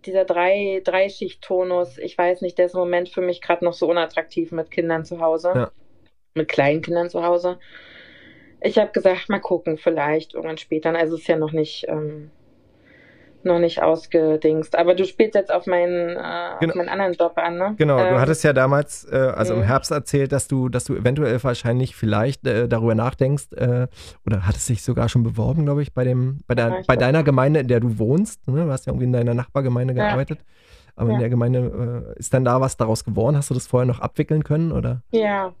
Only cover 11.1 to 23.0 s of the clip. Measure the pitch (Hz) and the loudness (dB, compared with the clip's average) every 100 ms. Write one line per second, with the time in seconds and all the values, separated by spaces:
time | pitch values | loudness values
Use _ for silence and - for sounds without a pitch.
11.1 | 160 - 160 151 160 156 - - 156 151 | -2 -2 0 0 -2 -4 -6 -6 -6 -6
12.1 | 151 151 _ _ _ _ _ _ - - | -10 -18 _ _ _ _ _ _ -20 -20
13.1 | - - - 180 170 170 - 160 165 - | -20 -20 -6 0 2 2 2 2 2 0
14.1 | 170 160 156 156 156 156 170 170 185 190 | 2 2 4 2 2 -2 0 4 2 0
15.1 | - 220 214 190 180 180 180 175 175 170 | 0 2 2 0 -4 0 0 0 0 -4
16.1 | 175 165 170 175 180 165 180 175 190 196 | -6 -8 -8 -8 -4 -2 -2 -4 -2 -2
17.1 | 175 170 170 170 175 190 214 156 131 110 | 0 0 0 -4 -2 -4 0 2 4 4
18.1 | 120 135 156 151 135 131 143 147 - - | 2 2 2 2 4 4 2 0 -10 -4
19.1 | 135 131 - 113 113 104 135 - 151 - | 0 0 0 0 2 2 0 0 -6 -2
20.1 | 143 135 139 - 135 127 123 - 95 117 | -2 0 -2 -2 -2 0 -4 -4 0 0
21.1 | 139 143 120 131 120 117 123 127 - 110 | 2 0 0 0 -2 0 0 0 -2 0
22.1 | 104 123 139 127 110 120 117 113 110 | 2 0 -2 -2 0 2 2 2 2